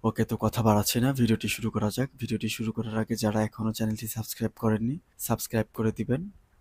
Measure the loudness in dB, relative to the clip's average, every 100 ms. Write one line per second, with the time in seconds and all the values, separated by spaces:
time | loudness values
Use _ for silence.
0 | 0 0 -2 2 0 4 6 6 4 2
1 | 2 2 4 4 0 -2 -2 0 -2 -2
2 | -4 -4 -6 -4 -4 -4 -4 -4 -4 -2
3 | -2 0 2 2 0 -2 -4 0 -2 -2
4 | -6 -6 -8 -4 -4 0 0 2 0 -4
5 | _ _ -2 -2 0 -2 -2 -2 -2 -2
6 | -2 -2 -2 -12 _ _